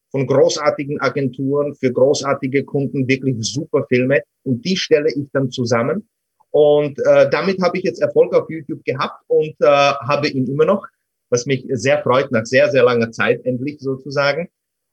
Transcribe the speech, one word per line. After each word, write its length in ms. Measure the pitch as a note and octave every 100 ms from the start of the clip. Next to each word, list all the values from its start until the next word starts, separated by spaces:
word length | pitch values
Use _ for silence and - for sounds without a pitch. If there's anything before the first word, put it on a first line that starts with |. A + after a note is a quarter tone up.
| _
von 160 | C3+ C3
großartigen 760 | C3+ E3 D#3 D3 D3 C#3 C#3+
Agenturen, 720 | C3+ C#3+ C3 B2+ C3+ C#3+ D3
für 180 | C3+ B2+
großartige 720 | A#2 C3 D3 C#3+ C#3 C3+ C#3
Kunden, 420 | - C#3+ C#3 C#3 B2+
wirklich 280 | C3+ C#3 A#2
super 440 | G#2 A#2+ D#3+ C#3+ B2
Filme. 340 | B2 B2+ C#3+ - _
Und 200 | - A#2+
die 120 | F3 F#3+
stelle 320 | - D#3 D3+
ich 160 | D#3 C#3+
dann 160 | C#3 C3
zusammen. 580 | C3 A#2 A#2 B2 F3+ - _ _ _ _
Und, 480 | D3 D3 D3 D3 C#3 D3
äh, 220 | C#3+ C3+
damit 300 | D3+ F3 F#3
habe 160 | F3+ -
ich 80 |
jetzt 160 | F#3 -
Erfolg 340 | D3 - -
auf 140 | E3+ -
YouTube 340 | D#3+ C#3+ C#3+
gehabt 380 | - C3 D#3 - -
und, 260 | D#3+ D#3 -
äh, 60 | D#3+
habe 640 | C#3+ C#3+ - A#2 C#3+ C#3+
ihn 200 | C3+ C3
immer 160 | C#3
noch, 200 | E3 G3+ - _ _ _ _
was 140 | A#2+ C#3
mich 180 | C3+ -
sehr 320 | B2+ B2 D3
freut, 300 | - B2+ C#3
nach 120 | A#2+
sehr, 240 | A2 B2+ C#3+
sehr 100 | C3
langer 300 | B2 A#2+ A2+
Zeit 320 | A2+ G#2+ B2+
endlich 340 | B2+ B2 C#3+ D3
sozusagen. 720 | C3+ C3+ D3 C#3 C#3 C#3+ F3 _ _ _ _